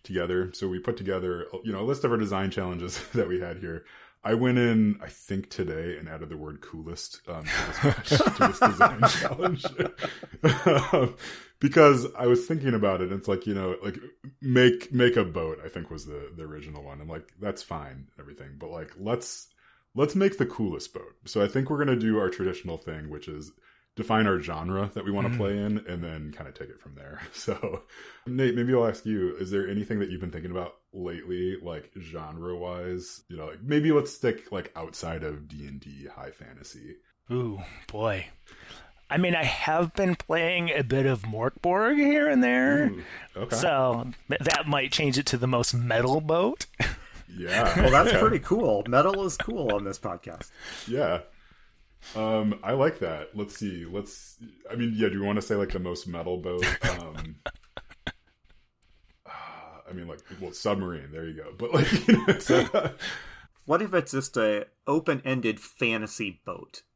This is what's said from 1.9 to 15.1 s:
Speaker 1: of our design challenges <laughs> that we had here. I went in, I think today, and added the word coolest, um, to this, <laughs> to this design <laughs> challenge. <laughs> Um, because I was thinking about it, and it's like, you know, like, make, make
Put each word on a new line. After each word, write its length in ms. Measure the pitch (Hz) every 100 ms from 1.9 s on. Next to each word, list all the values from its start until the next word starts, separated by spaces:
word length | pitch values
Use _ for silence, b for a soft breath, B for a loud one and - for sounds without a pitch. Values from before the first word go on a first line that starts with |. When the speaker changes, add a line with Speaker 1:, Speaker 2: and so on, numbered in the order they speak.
| 139
Speaker 1:
of 80 | 135
our 60 | 113
design 340 | 104 98 95
challenges 480 | 101 92 87 90 - -
<laughs> 60 |
that 160 | 120 90
we 100 | 92
had 200 | 87 85
here. 260 | 85 82 - B B B
I 120 | 104
went 240 | 117 127 123
in, 400 | 120 113 107 104
I 60 | -
think 420 | - - 98 98
today, 460 | - 90 78 85 78
and 120 | 78
added 200 | 80 78
the 60 | 80
word 240 | 76 71
coolest, 600 | - 80 80 85 - - -
um, 160 | 82 78
to 500 | - - - 139 - -
this, 0 |
<laughs> 280 | - 302 -
to 100 | 240
this 120 | -
design 420 | 247 190 240 226
<laughs> 60 | 233
challenge. 580 | - - - 185 147 -
<laughs> 60 | - - - B B B - 151 127 180 139 -
Um, 220 | 151 123 - B B B B
because 540 | 139 165 147 131 123 -
I 120 | 123
was 180 | 120 -
thinking 280 | 160 135
about 280 | 113 101 92
it, 80 | 92
and 80 | 98
it's 80 | 101
like, 200 | 95 -
you 60 |
know, 240 | 95 95 185
like, 140 | 202 - - - - -
make, 520 | 139 123 123 120 -
make 220 | 123 123